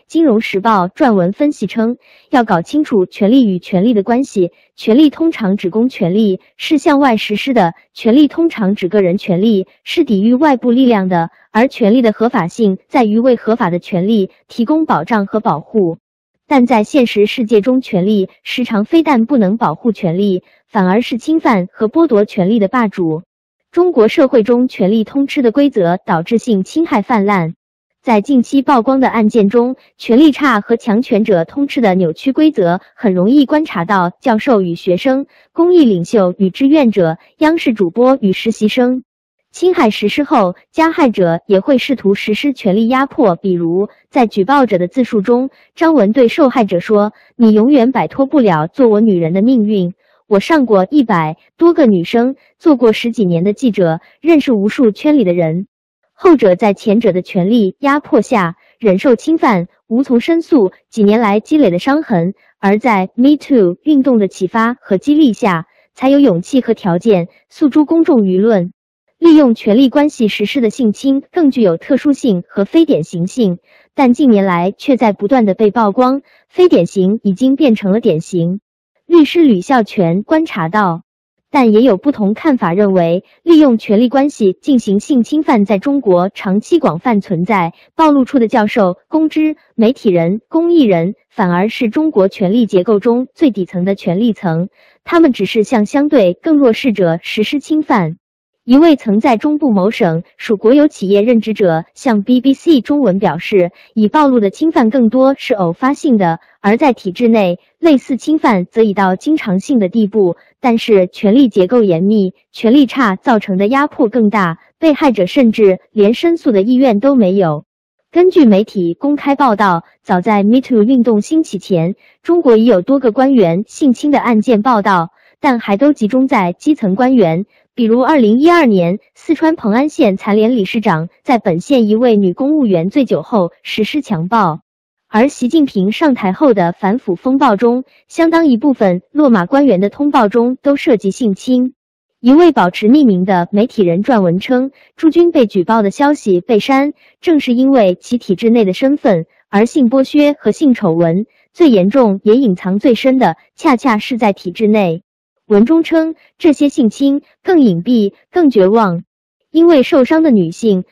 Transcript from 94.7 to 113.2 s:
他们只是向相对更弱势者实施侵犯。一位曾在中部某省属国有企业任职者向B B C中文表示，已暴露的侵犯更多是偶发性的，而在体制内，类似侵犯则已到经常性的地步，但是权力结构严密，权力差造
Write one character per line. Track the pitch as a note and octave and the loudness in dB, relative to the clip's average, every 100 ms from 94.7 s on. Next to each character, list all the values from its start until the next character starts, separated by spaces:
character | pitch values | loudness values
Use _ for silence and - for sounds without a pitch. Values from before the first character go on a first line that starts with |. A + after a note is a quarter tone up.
| _ _ _ | _ _ _
他 | - F4 | -4 2
们 | D#4+ | 2
只 | A#3+ F#3+ | 0 -4
是 | A3+ G#3 | -2 -2
向 | A#3 G#3 | -2 0
相 | C#4 D4 | -2 0
对 | D4+ F#3 | 2 2
更 | F3+ - D4 | 0 -2 2
弱 | C4+ | 2
势 | A3 C4+ | 0 -2
者 | G#3 F3 E3 | 0 -2 -2
实 | - - | -6 -6
施 | G#3+ D4 | -4 -6
侵 | - D#4 | -4 -4
犯。 | D4+ B3 D#3+ E3+ _ _ _ _ | -2 -2 -2 -6 _ _ _ _
一 | - C4 | 0 2
位 | E4 C#4 | 4 2
曾 | A3+ G#3 | 0 -2
在 | C#4 A3+ | 0 0
中 | D4+ D4+ | -2 -2
部 | D4 | 0
某 | G3+ F#3 | 0 -2
省 | - F#3 E3 - - | -2 -2 -2 -8 -12
属 | - G3+ | -6 -2
国 | A3 C#4+ | 2 2
有 | D4 | 2
企 | - F#3+ | -2 -2
业 | G3+ | 0
任 | A3 A#3 | 2 0
职 | G#3+ | -2
者 | G#3 F#3+ D#3+ E3+ - | -2 0 -2 -6 -8
向 | C4+ G#3+ | -4 -2
B | G3+ B3+ | 0 0
B | C#4 | 0
C | C4+ - D4 | -2 0 0
中 | G#3+ C#4+ | 0 -2
文 | B3 F#3 | 0 0
表 | G3+ E3 | -2 -4
示， | - G#3 F3 - _ - | -2 -2 -2 -4 _ -2
已 | G#3 | 0
暴 | D#4 D4 | 2 2
露 | B3 | 2
的 | G3+ | 0
侵 | F#3+ D#4 | -2 -2
犯 | D#4 A3+ | 0 0
更 | C4+ A3+ | 2 0
多 | B3+ C4 C4+ | 2 0 0
是 | - A3 | -4 -4
偶 | F3 | -4
发 | E3+ C4 C#4+ | -2 -4 -2
性 | D#4+ A3+ | -2 0
的， | F3 E3 _ _ | 0 -4 _ _
而 | G3+ A#3 | -2 0
在 | D4 | 0
体 | A3+ G3 | -2 -6
制 | F3+ A#3+ | -2 0
内， | A3+ F#3+ F3 _ _ | 2 0 -4 _ _
类 | E4 C4+ | 0 0
似 | - B3+ | 0 -6
侵 | - D#4 | -4 -2
犯 | D4+ G3+ F3+ | 0 0 -2
则 | - | -2
已 | A3 | 0
到 | G3 F#3+ F#3 | 0 -2 -2
经 | - D#4 | -2 -4
常 | - F#3 | -2 -4
性 | - C4 | -2 -2
的 | F#3+ | 0
地 | A#3 G#3 | 0 -2
步， | A3 F#3 E3+ _ _ | 0 -2 -2 _ _
但 | B3+ A3+ | -2 -2
是 | - G3+ F#3 | 2 2 0
权 | - G3+ | -2 0
力 | A#3 C4 | 2 2
结 | G#3 F#3 | 0 0
构 | B3 | 2
严 | G#3 E3 | 0 0
密， | F#3+ A3 F#3 - _ | 0 0 -2 -6 _
权 | - A3+ | -4 2
力 | C4+ B3+ | 2 2
差 | - A#3 | 0 -2
造 | F#3+ | -2